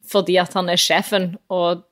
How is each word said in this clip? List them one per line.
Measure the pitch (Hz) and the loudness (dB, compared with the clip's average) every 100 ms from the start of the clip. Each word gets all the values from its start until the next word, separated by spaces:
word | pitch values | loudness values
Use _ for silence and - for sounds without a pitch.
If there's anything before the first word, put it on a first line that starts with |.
| - | 0
fordi | 202 185 180 | -2 2 2
at | 175 | 2
han | 196 180 | -2 -2
er | 175 | 0
sjefen | - 165 190 208 180 190 _ | 2 0 0 -2 -2 -6 _
og | 180 175 175 - | -2 0 -2 -8